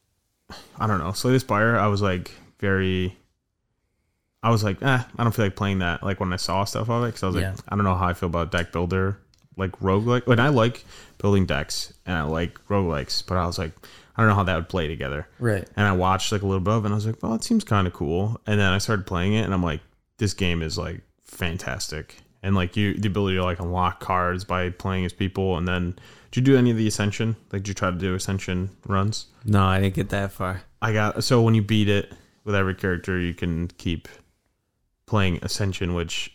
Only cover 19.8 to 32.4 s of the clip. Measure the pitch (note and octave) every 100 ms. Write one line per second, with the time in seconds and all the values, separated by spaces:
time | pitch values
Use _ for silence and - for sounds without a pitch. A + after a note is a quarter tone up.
19.8 | - _ _ - G#2 - F#2 E2+ D#2+ F2
20.8 | D#2+ - - _ - - F2 F2+ - C2
21.8 | - D#2 D#2 - _ _ G2 G2 F2+ G#2
22.8 | G#2 - G#2 F#2 G2 F#2 F2+ F2+ F2 F2+
23.8 | F2+ - - F#2 F2+ F2+ F#2+ F2+ F2+ F#2
24.8 | G2 F#2 F2+ - F#2+ - F#2+ F2 F2+ F2+
25.8 | F2 F#2 - - - - C3 C3+ B2 A2+
26.8 | A2 - G#2 - A2+ G#2+ - G2+ G2+ F#2+
27.8 | F#2+ F2+ F#2 F#2 - F#2+ - F2+ F#2+ -
28.8 | - G2 G#2 - - _ G#2+ G2+ F#2+ F#2+
29.8 | G2 F#2+ G3 G2+ G2 - F#2 F#2 - -
30.8 | A2+ G#2+ G#2+ - A2 B2 A2+ A2 G2+ A2
31.8 | G#2 G2+ - - - _